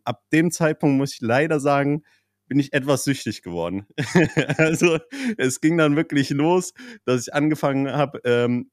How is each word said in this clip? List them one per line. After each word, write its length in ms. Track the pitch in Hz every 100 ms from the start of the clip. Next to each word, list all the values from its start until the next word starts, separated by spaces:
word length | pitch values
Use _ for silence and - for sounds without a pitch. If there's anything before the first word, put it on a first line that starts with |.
ab 200 | - 123 _
dem 180 | 156 170
Zeitpunkt, 460 | - 160 156 156 135
muss 160 | 135
ich 60 | -
leider 400 | 120 120 160 156
sagen, 420 | 139 143 143 147 - _ _ _ _
bin 100 | 131
ich 140 | 135
etwas 320 | 147 131 135
süchtig 380 | - 135 - 104
geworden. 440 | - 85 85 95 - -
<laughs> 640 | 123 180 156 - 143 151
Also 400 | 160 160 175 160 - 277 262 214
es 240 | 131 127
ging 160 | 156 170
dann 160 | 156 143
wirklich 340 | 160 143 135
los, 420 | 139 151 185 180 - 247 226
dass 180 | - 127 117
ich 60 |
angefangen 580 | 147 151 151 147 135 139
hab, 240 | 127 143 - 123
ähm, 440 | 120 120 123 -